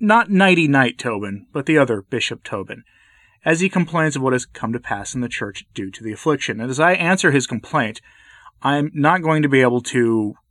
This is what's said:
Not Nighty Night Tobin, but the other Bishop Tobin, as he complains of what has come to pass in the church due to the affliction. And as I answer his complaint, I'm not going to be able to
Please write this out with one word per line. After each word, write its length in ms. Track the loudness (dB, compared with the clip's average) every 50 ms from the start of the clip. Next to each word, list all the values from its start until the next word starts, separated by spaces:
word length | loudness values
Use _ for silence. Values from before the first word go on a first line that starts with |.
Not 280 | 2 4 4 4 4 2
Nighty 380 | 2 4 6 6 6 4 4
Night 320 | 4 4 4 2 2 0 -4
Tobin, 480 | -6 -6 -4 -4 -6 -6 -8 -10 -12 _ -8
but 140 | -8 -2
the 120 | 2 4 4
other 240 | 4 2 2 -4 -4
Bishop 400 | -6 -6 -4 -4 -6 -8 -10 -12
Tobin, 400 | -10 -10 -10 -10 -10 -14 -18 -18 _ _ _ _ _ _ _ _ _ _ _ -2
as 160 | -2 0 0
he 80 | 0 0
complains 480 | 0 0 -2 0 0 -2 0 0 -2
of 60 | -2 -2
what 100 | 0 0
has 120 | 0 -2
come 280 | -6 -14 -10 -6 -6 -6
to 80 | -6
pass 340 | -6 -6 -8 -8 -8 -10 -8
in 60 | -6
the 80 | -6 -6
church 380 | -6 -8 -10 -10 -10 -14 -18 _ -12
due 200 | -10 -10 -10 -10
to 100 | -12 -12
the 100 | -12 -12
affliction. 480 | -6 -2 -2 -2 -2 -2 -6 -6 -6
And 80 | -6 -6
as 120 | -2 2
I 140 | 2 2 2
answer 360 | 2 2 0 0 2 2 2
his 160 | 2 2 0
complaint, 540 | 0 -6 -8 -8 -4 -4 -2 -2 -2 -6 -10 _ _ _ _ _ _ -20 -20 -20 -20 _ _
I'm 300 | -2 -2 0 0 -2 -4 -2
not 300 | 0 2 2 2 2 0
going 200 | 0 0 2 2
to 60 | 2
be 140 | 4 4 4
able 200 | 4 2 0 -2
to 520 | -2 -2 0 2 2 2 0 0 -2 -6 _ _ _